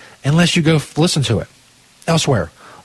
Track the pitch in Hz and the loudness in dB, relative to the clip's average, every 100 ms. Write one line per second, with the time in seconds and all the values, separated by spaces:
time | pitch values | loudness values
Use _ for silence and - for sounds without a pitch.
0 | - - 131 160 175 175 156 156 - - | -20 -8 -2 2 2 2 2 0 -2 -2
1 | 175 - 127 101 - - _ _ _ _ | 0 0 -2 -2 -4 -16 _ _ _ _
2 | - 165 151 120 80 - - - | -4 -2 0 -2 -2 -10 -20 -20